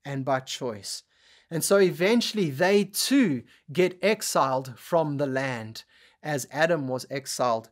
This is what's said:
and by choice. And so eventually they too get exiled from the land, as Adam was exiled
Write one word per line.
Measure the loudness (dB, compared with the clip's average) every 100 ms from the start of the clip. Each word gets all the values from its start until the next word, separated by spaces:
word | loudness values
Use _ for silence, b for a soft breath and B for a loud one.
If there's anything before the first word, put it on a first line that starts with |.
and | -10 -6
by | -2 -2
choice. | -2 -8 -8 -8 -10 -12 -14 b b b b
And | -6
so | 2 4
eventually | 4 4 2 2 0 0 -2
they | 2 4 4
too | 2 -2 2 4 4 0 b b -4
get | 0 0 2
exiled | 0 0 0 0 2 0 -4 -12
from | -2 0 0 -2
the | -2
land, | -2 -4 -4 -8 -14 -20 b b b
as | -6 -6 -4
Adam | 0 2 0 -2
was | -6 -6
exiled | -10 -8 -2 0 0 -4